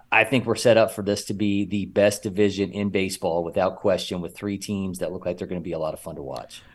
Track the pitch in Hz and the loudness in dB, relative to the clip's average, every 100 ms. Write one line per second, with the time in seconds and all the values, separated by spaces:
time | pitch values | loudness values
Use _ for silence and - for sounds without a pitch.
0 | - 110 113 127 113 110 123 113 107 - | 0 2 4 2 0 2 6 6 6 2
1 | 98 101 - 101 104 101 92 101 92 104 | -2 -2 -2 -2 0 0 0 -2 -2 4
2 | 104 - 110 92 104 95 95 101 101 98 | 4 4 -4 2 2 2 -2 -2 -2 0
3 | 95 - 90 85 82 98 92 - 104 90 | -2 -2 -2 0 -2 0 0 0 0 0
4 | - 92 82 - 104 101 - 101 95 87 | 0 -6 -6 -8 -6 -6 -4 -4 -4 -6
5 | 82 92 90 90 92 90 87 80 78 78 | -6 -6 -6 -6 -6 -6 -6 -4 -4 -6
6 | 82 78 67 62 - - - | -10 -10 -10 -10 -12 -20 -20